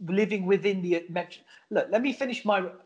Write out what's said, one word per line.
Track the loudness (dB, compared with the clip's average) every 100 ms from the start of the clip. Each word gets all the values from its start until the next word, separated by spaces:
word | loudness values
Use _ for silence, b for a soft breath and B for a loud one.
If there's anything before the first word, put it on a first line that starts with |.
| -2
living | 2 2 0 2
within | 2 2 0
the | 0 0 -2
met-, | -6 -8 -12 b b _
look, | -2 2
let | 2
me | 0
finish | -2 -4 -2
my | 0 0 0 -8